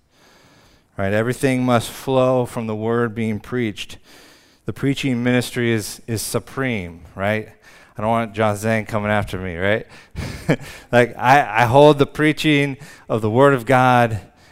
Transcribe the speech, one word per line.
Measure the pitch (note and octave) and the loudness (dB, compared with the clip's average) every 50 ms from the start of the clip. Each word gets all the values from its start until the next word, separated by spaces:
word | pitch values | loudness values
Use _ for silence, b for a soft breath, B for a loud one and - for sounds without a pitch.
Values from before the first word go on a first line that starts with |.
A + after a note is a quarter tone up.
| _ _ b b b b b b b b b b b b b b b b b - | _ _ b b b b b b b b b b b b b b b b b -4
Right? | G2 G2 | -2 0
Everything | G#2 G#2+ A2+ B2 B2 - C#3+ C3+ C3 B2+ B2 | 0 0 0 -2 -2 -2 -2 -2 0 0 0
must | B2+ A#2+ A#2 - - | 2 2 0 0 -2
flow | - - - C#3 C3 C3 B2+ B2+ C3 B2+ B2 | -10 -10 -4 0 2 2 2 2 2 0 -2
from | A#2 - B2 A2+ A2 | -4 -6 -8 -6 -6
the | G#2+ | -6
word | G#2+ A2 A2+ A#2 A#2+ A#2+ A#2 G#2 | -4 -4 -2 -2 -2 -2 -2 -4
being | A2+ A2+ A2 G#2+ G2+ | -4 -4 -4 -4 -6
preached. | - - B2 B2 A#2+ G#2+ G2 - - - - - b b b b b b b b b b b b b | -8 -8 -6 -4 -4 -4 -6 -8 -12 -16 -16 -20 b b b b b b b b b b b b b
The | - | -12
preaching | G#2 - - C3+ C3+ - - C3+ B2 A#2 | -8 -4 -2 -2 -2 -2 -2 -2 -2 -2
ministry | A#2+ B2 B2 B2 A#2 - - C3 A#2+ A#2 A#2 | 0 0 2 0 0 -2 -4 -4 -2 0 0
is, | A2 G2 - - - - - | -2 -4 -6 -12 -14 -10 -8
is | A2+ G#2 | -6 -6
supreme, | - - - A#2+ - - - C3+ C3+ B2+ A#2 G2+ F2 E2+ E2+ E2 - - - | -6 -4 -6 -6 -6 -8 -8 -6 -6 -4 -4 -6 -8 -10 -12 -16 -20 -16 -8
right? | F#2+ G2 G#2 G#2+ G#2+ G#2+ - - _ B B B B B B B B | -4 -2 -2 -2 -2 -6 -10 -16 _ B B B B B B B B
I | |
don't | G#2+ A2+ | -2 -2
want | A#2 A2+ A#2 G#2+ G2 | 0 -2 -2 -4 -2
John | G#2+ A2 G#2+ G#2 | 0 0 0 0
Zhang | G2+ G#2+ A2+ A2+ A2 G#2 - | -2 -2 -2 -2 -2 -2 -4
coming | A#2 G#2+ G#2 G#2 | -4 -4 -2 0
after | G#2+ G#2 F#2+ - - F2+ | 0 -2 -2 -4 -6 -8
me, | F#2 F#2 E2 E2+ | -8 -8 -6 -4
right? | F#2 G2+ G#2+ A2+ - - B B B B B B B B B B B B | -2 0 0 -2 -4 -8 B B B B B B B B B B B B
<laughs> | - - B B B B B B - | -2 -2 B B B B B B 2
Like, | A#2+ A#2+ G2+ - - | 2 2 2 0 -2
I, | A2 B2 C#3 D3 B2+ G2+ G#2 A2+ A#2+ | 2 4 4 4 4 2 2 2 2
I | |
hold | A2+ A#2+ C#3+ D3 D3+ D3+ C3+ | 4 6 8 8 8 6 6
the | C#3 - | 2 0
preaching | - - D3+ D#3 C#3+ - - D#3 D3 C#3+ C#3+ C#3+ C3 - B B B B B B | 0 0 0 0 0 0 0 0 2 2 0 -2 -4 -8 B B B B B B
of | B2 A2 | -4 -2
the | A2 G#2+ | -2 0
word | A2 B2+ C#3 C#3+ C#3 | 4 6 6 6 6
of | B2 A2+ | 4 2
God | A#2+ C3 B2+ B2+ B2+ B2 B2 A#2+ A2+ A2 G2 - - _ b b b | 2 4 4 6 6 4 4 4 2 0 -6 -10 -14 _ b b b